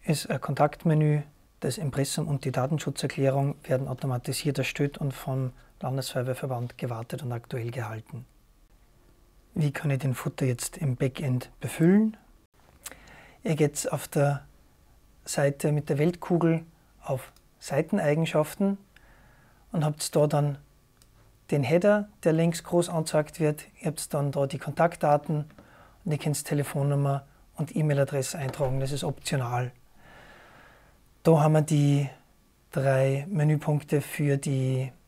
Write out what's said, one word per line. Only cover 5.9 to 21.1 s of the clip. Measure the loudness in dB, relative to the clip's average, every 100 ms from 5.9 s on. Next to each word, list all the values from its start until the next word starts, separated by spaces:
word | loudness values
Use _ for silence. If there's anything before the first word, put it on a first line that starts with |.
| -4 -4 -4 -4 -4 -4 -4 -6 -6
gewartet | -8 -6 -8 -8
und | -6
aktuell | -8 -6 -8 -6
gehalten. | -6 -8 -8 -12 -14 -16 _ _ _ _ _ _ _ _ _ _ _ _ -2
Wie | -2
kann | 0 -2
ich | -2
den | -2 -4
Footer | -6 -2 -2
jetzt | -2 -6 -4
im | -4 -2
Backend | -2 -2 -2 -2 -4 -10
befüllen? | -8 2 6 6 4 -2 _ -20 _ _ _ _ -20 -20 -20 -20 -20 -8
Ihr | -2 2
geht | 2 0 -4
auf | -4 -2
der | 0 2 0 -6 _ _ _ _ _ _ _ -8
Seite | 0 0 2 0
mit | 0 0
der | 2
Weltkugel | 2 0 0 2 4 2 -2 _ _ _
auf | -6 -6 -8 -20 _ _
Seiteneigenschaften | -6 -2 0 0 2 2 2 0 0 0 -2 -2 -8 _ -20 -20 -20 _ _ _ _
und | -2
habt | -2 -2 -2 2
da | 2
dann | 2 0 -2 -12 _ _ _ _